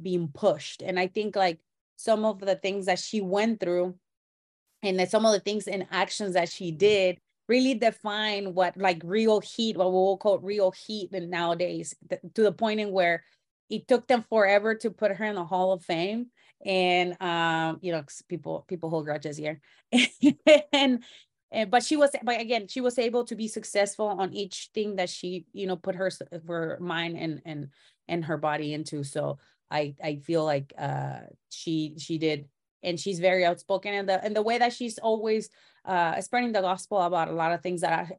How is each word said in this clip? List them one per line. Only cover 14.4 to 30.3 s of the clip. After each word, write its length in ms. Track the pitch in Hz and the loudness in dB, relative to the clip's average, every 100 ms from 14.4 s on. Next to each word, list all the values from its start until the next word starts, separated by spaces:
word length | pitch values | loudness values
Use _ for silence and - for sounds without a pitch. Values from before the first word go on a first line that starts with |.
| 196 202 214 220 | 6 6 4 -2
to 140 | 226 | -4
put 260 | 180 208 190 | 0 -2 0
her 100 | 214 | -4
in 100 | 202 | -4
the 100 | 165 | -2
Hall 260 | 185 185 | 0 2
of 120 | 185 | 0
Fame. 440 | - 165 185 220 240 _ _ _ 202 | -2 -2 -2 -4 -8 _ _ _ -2
And, 560 | 185 180 180 180 175 | 2 4 4 2 -2
um, 580 | 185 170 165 160 160 160 | -2 0 2 2 0 -2
you 100 | 180 | -4
know, 100 | 160 | -4
'cause 220 | 143 - - | -6 -16 -10
people, 380 | 165 160 160 - | -10 -8 -8 -8
people 220 | 175 165 | -8 -4
hold 160 | 160 151 | -4 -4
grudges 320 | 151 151 151 | -6 -6 -8
here. 240 | 151 151 _ _ - | -8 -8 _ _ 0
<laughs> 800 | 247 247 - 285 - 320 294 294 | 2 2 4 2 6 8 8 6
And, 300 | 277 269 240 - - _ _ _ | 2 2 0 -4 -20 _ _ _
and, 180 | 220 208 | -4 2
but 140 | 240 | 2
she 140 | - 302 | 2 4
was, 140 | 285 277 | 4 2
but 160 | 226 233 | -2 -2
again, 280 | 233 233 190 | -2 -4 -4
she 120 | 262 | -4
was 180 | 247 240 | -2 0
able 280 | 233 240 233 | 0 0 -4
to 100 | 220 | -6
be 120 | 214 | -8
successful 600 | 220 - 208 208 - 214 | -8 -4 0 0 0 -4
on 260 | 190 185 | -2 -4
each 360 | 196 202 - - | -4 -8 -10 -8
thing 220 | 220 208 190 | -6 -4 -2
that 140 | 180 | -4
she, 360 | - 180 180 - | -4 -8 -8 -10
you 160 | 202 190 | -8 -6
know, 80 | 175 | -4
put 200 | 190 180 | -4 -4
her, 120 | 190 | -4
s-, 140 | - - 170 165 | -6 -12 -12 -8
her 300 | 170 160 - | -4 -4 -6
mind 380 | 175 165 170 165 | -6 -4 -4 -4
and, 240 | 160 143 165 | -6 -8 -10
and, 240 | 147 143 _ _ _ - | -10 -12 _ _ _ -6
and 160 | 170 | -4
her 140 | 156 151 | -4 -2
body 360 | 151 151 147 | -2 -2 -4
into. 300 | 151 151 147 | -6 -6 -8
So 360 | 139 147 143 143 _ _ - | -6 -4 -4 -6 _ _ -6
I, 260 | 147 143 143 | -4 -4 -4
I 160 | 160 147 | -8 -6
feel 280 | 143 | -2